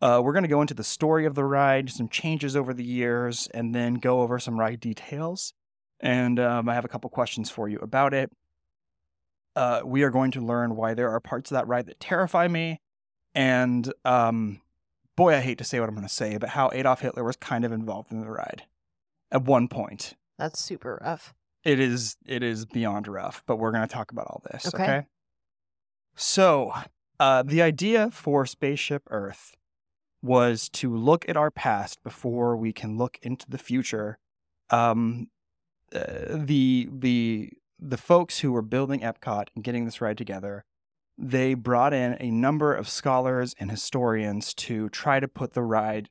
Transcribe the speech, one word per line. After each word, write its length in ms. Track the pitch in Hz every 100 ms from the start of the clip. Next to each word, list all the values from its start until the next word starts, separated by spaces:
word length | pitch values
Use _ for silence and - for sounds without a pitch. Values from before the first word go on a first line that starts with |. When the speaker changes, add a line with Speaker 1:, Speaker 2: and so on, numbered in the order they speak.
Speaker 1:
Uh, 220 | 131 120
we're 80 | 127
gonna 160 | 147 170
go 140 | 147
into 100 | 147
the 100 | 131
story 440 | 110 - 156 160 156
of 80 |
the 100 | 139
ride, 460 | 139 139 139 135 131
some 180 | - 113
changes 480 | - 165 156 143 139
over 160 | 127
the 100 | 123
years, 640 | 120 123 120 120 120 117 -
and 260 | 117 117
then 220 | 120 120 120
go 260 | 127 127
over 160 | 120 123
some 200 | 120 113
ride 220 | 110 117
details. 720 | 117 110 - 143 160 190 - - _ _ _ _
And, 380 | 123 123 123 123
um, 300 | 120 120 117
I 60 |
have 100 | 120
a 40 | 120
couple 200 | 120 123
questions 400 | - 120 - 104
for 180 | - 104
you 120 | 104
about 340 | 110 131 139
it. 180 | 139 131 _ _ _ _ _ _ _ _ _ _ _ _ -
Uh, 240 | 123 120 -
we 160 | 131
are 80 | 143
going 220 | 127 131
to 80 | 131
learn 360 | 117 120 120 110
why 160 | 113
there 160 | 113 123
are 120 | 113
parts 300 | - 123 -
of 40 |
that 120 | 135 117
ride 200 | 123 -
that 120 | -
terrify 480 | - 180 185 175 175
me. 360 | 170 165 160 _ _ _ _ _
And, 560 | 139 131 127 127 123 120 -
um, 560 | 131 127 117 113 107 101 _ _ _ _ _ -
boy, 180 | 175
I 60 | 147
hate 160 | 127 117
to 60 |
say 160 | 117 127
what 80 | 113
I'm 60 |
gonna 140 | 107 104
say, 260 | - 107 104
but 140 | 107
how 180 | 147 131
Adolf 260 | 131 131 127
Hitler 240 | 131 -
was 120 | 117 127
kind 280 | - 120
of 80 | 120
involved 400 | 110 110 101 -
in 80 | 110
the 80 | 110
ride 360 | 107 - - - _ _ _ _ _ _
at 140 | 135
one 220 | 131 131 123
point. 480 | 135 104 104 - - _ -
Speaker 2:
That's 240 | 156 -
super 380 | - 190 - -
rough. 320 | - 170 - _ _ _
Speaker 1:
It 160 | 160 135
is, 360 | 131 120 113 - -
it 160 | 123
is 240 | 120 110 110
beyond 420 | 117 113 101 104
rough, 340 | 95 95 - -
but 100 | 113
we're 160 | 113
gonna 140 | 113 113
talk 240 | 127 -
about 160 | 117 -
all 160 | - -
this, 160 | 120 180
Speaker 2:
Okay. 80 | 165
Speaker 1:
okay? 240 | 190 139 139 _ _ _ _ _ _ _ _ _ _ -
So, 580 | - - 190 143 107 - - _ _ _
uh, 260 | 135 131
the 180 | 135 160
idea 480 | 165 151 196 226 214
for 340 | - - 143
Spaceship 600 | 127 - 139 143 - 143 -
Earth 480 | 107 98 95 - _ _ _ _ _ _ _
was 480 | 123 127 120 113 -
to 240 | - 131
look 320 | 117 123 165 -
at 60 | 156
our 160 | 151
past 500 | - 131 104 95 -
before 540 | 120 - 127 120 120 117
we 160 | 113
can 240 | 107 110 110
look 200 | 123 -
into 260 | 123 135 -
the 100 | 113
future. 600 | - 127 120 110 107 107 _ _ _ _ _
Um, 640 | 117 117 113 117 120 113 _ _ _ _ _ _
uh, 440 | - - - - 156
the, 500 | 143 147 131 127 120
the, 640 | 131 127 120 117 107 - - _ _
the 200 | 156 127
folks 420 | - 175 170 -
who 100 | 143
were 120 | 120
building 380 | 110 127 135 139
Epcot 460 | 113 - - 104 104
and 80 | -
getting 220 | 113 120
this 160 | 117 -
ride 180 | 110 104
together, 460 | 104 98 101 101 - _ _ _ _ -
they 380 | 135 131 131
brought 380 | 127 117 120 139
in 240 | 139 123 123
a 140 | 123
number 420 | 113 131 156 147
of 140 | - 107
scholars 640 | - 139 127 127 127 123 -
and 100 | 98
historians 840 | 107 - 135 123 110 107 104 -
to 340 | - - 110 107
try 320 | - 151 135
to 80 | 135
put 240 | - 127
the 100 | -
ride 460 | 117 110 107 107 104